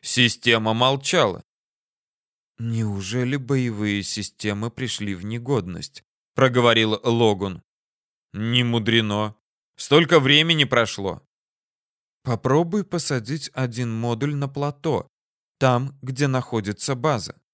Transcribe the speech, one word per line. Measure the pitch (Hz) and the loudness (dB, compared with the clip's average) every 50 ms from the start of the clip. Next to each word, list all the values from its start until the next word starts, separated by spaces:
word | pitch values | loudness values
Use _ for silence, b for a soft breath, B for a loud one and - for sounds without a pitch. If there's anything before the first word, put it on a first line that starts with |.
Система | - - - 127 123 117 - - - 120 117 113 110 110 110 | -2 0 2 4 4 4 2 2 2 2 2 2 2 0 2
молчала. | 113 123 131 139 135 139 - - 175 135 104 87 - - _ _ _ _ _ _ _ _ _ _ _ _ _ _ _ _ _ _ _ _ _ _ | 2 2 2 2 0 -2 -2 2 2 2 2 0 -4 -12 _ _ _ _ _ _ _ _ _ _ _ _ _ _ _ _ _ _ _ _ _ _
"Неужели | _ 113 117 113 113 113 107 101 98 95 92 113 127 127 123 135 | _ -6 -4 -2 -2 -2 -2 -4 -4 -6 -4 -4 -2 -2 -2 -2
боевые | 147 131 117 139 135 127 120 110 104 107 104 101 101 98 | -4 -4 -2 -2 0 0 -2 -2 -2 -2 -2 0 -2 -2
системы | - - 107 101 - - _ - 107 104 101 107 117 | -4 -4 -4 -4 -6 -8 _ -4 -4 -2 -2 -6 -8
пришли | - - 131 117 - - 110 101 98 | -6 -6 -6 -6 -6 -6 -6 -6 -6
в | 87 90 | -6 -8
негодность?" | 104 113 120 120 123 143 117 90 90 90 82 - - _ - _ _ _ _ _ _ _ | -8 -8 -8 -4 0 0 0 0 -4 -8 -10 -10 -12 _ -16 _ _ _ _ _ _ _
проговорил | - 131 131 120 127 120 120 113 113 110 107 107 104 - | 2 2 4 4 4 4 6 6 4 4 2 0 0 0
Логун. | 123 117 117 120 110 104 92 98 98 90 82 _ _ _ _ _ _ _ _ _ _ _ _ _ _ - | 0 2 4 4 4 4 2 -2 -6 -6 -10 _ _ _ _ _ _ _ _ _ _ _ _ _ _ -10
"Не | 98 110 113 120 123 123 | -8 -4 0 0 2 2
мудрено. | 120 117 117 104 110 113 117 110 107 104 104 107 107 107 _ _ _ _ _ _ _ _ | 2 0 0 0 2 2 2 2 0 -2 -4 -4 -6 -8 _ _ _ _ _ _ _ _
Столько | - - - 139 156 170 135 175 160 | -8 -2 4 4 4 4 6 4 4
времени | 135 131 143 151 160 165 165 156 143 | 6 6 4 4 4 2 2 0 0
прошло". | 120 131 120 113 104 - - 98 95 87 - _ _ _ _ _ _ _ _ _ _ _ _ _ _ _ _ _ _ _ _ _ | 2 2 0 0 0 -4 -6 -6 -6 -8 -8 _ _ _ _ _ _ _ _ _ _ _ _ _ _ _ _ _ _ _ _ _
"Попробуй | - 120 104 - 120 131 156 175 170 175 214 190 | -4 -4 -2 0 2 2 2 2 0 -2 -4 -4
посадить | _ - 170 - - 143 127 107 107 143 160 - - _ | _ -4 -4 -2 -2 -2 -4 -4 -4 -8 -6 -6 -8 _
один | - 131 120 113 117 127 117 | -4 -4 -4 -4 -4 -4 -4
модуль | 110 113 113 120 117 113 139 147 147 | -4 -4 -2 -2 -2 -2 -2 -4 -2
на | 143 139 | -4 -6
плато, | 139 139 139 143 143 143 _ - 160 139 98 - _ _ _ _ _ _ _ _ _ _ | -6 -4 -4 -4 -4 -6 _ -4 -2 -2 -2 -4 _ _ _ _ _ _ _ _ _ _
там, | _ 139 131 127 120 131 135 - _ - | _ 2 4 4 2 0 -4 -10 _ -10
где | 127 131 123 147 | -10 -2 0 0
находится | 139 131 127 123 - - 113 98 101 104 - - - 135 | 2 2 0 -2 -2 -4 -4 -2 -4 -4 -2 -2 -2 -2
база". | 120 117 156 143 110 82 - - _ _ _ | -2 0 0 0 0 -4 -8 -12 _ _ _